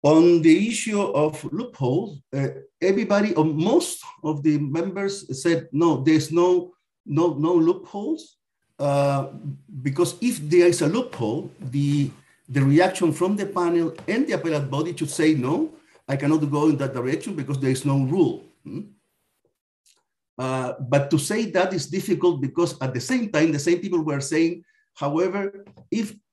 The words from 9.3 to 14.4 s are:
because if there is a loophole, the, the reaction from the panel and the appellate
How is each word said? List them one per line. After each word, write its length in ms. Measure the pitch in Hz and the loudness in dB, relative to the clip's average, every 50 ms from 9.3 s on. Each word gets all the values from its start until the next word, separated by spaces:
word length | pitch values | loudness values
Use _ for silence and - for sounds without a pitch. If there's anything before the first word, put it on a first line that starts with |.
| - - - 143 135 - _ _ - 135 | -10 -12 -12 -12 -12 -12 _ _ -16 -6
because 340 | 127 139 135 170 175 175 - - | -4 -4 0 0 0 0 0 -2
if 180 | 233 247 220 156 147 151 | -2 -2 -2 -4 -2 2
there 180 | 165 180 175 | 4 6 6
is 140 | 175 170 - | 6 4 4
a 60 | - | 0
loophole, 640 | 147 180 240 254 240 - - 117 107 117 156 196 - - - | 0 0 0 -2 -4 -6 -4 -4 -2 -2 -4 -6 -10 -14 -14
the, 500 | 175 127 120 143 143 143 143 147 139 135 - - _ _ _ _ _ - | -12 -6 -2 -2 0 0 2 0 0 -2 -4 -14 _ _ _ _ _ -4
the 140 | 123 139 135 | 0 2 4
reaction 480 | 135 143 160 185 185 185 - 180 160 | 6 6 6 4 4 2 0 0 0
from 240 | 147 - 180 190 208 | 0 0 0 0 0
the 100 | 202 196 | -2 -4
panel 480 | 196 - 185 175 170 170 170 165 165 - - - | -4 -2 -2 0 2 2 0 0 -2 -4 -8 -6
and 200 | - 208 240 294 | -4 -2 -2 0
the 60 | - 190 | -2 -2
appellate 360 | - | -4